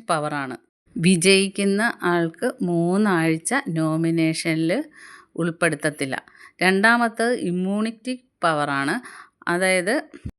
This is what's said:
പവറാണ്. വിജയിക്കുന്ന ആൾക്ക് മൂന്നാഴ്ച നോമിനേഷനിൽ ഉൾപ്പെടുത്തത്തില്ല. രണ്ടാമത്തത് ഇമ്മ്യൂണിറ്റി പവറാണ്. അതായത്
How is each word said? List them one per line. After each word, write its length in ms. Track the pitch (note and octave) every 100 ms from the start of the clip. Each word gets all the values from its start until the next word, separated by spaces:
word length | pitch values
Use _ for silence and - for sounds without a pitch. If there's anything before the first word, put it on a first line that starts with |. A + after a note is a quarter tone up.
| -
പവറാണ്. 460 | D#3+ D3 D3 C3 B2 _ _ _ -
വിജയിക്കുന്ന 840 | E3+ F3+ F3+ G3 G3 G3 G3 G3 G#3 - F3+
ആൾക്ക് 360 | F3 E3 - B3+ - F3
മൂന്നാഴ്ച 840 | E3+ E3+ G3 G#3+ F3 D#3+ D#3+ - C4 G3+ D#3+
നോമിനേഷനിൽ 920 | D#3+ D#3+ E3 E3 D#3+ D#3+ E3 D#3+ E3 A3 D#4 - - - - -
ഉൾപ്പെടുത്തത്തില്ല. 760 | E3+ E3 E3+ C#3+ D#3 C#3+ C3+ - - - - -
രണ്ടാമത്തത് 720 | F3+ G3 A3 A#3+ A#3 A3+ A#3 B3 F3
ഇമ്മ്യൂണിറ്റി 640 | F3+ F#3 G3+ A3 A3+ B3 B3+ _ -
പവറാണ്. 520 | E3+ D3+ D3 C#3 C#3 A3+ - - - _ -
അതായത് 420 | F3 F#3 F#3 F3 C#4+ - - -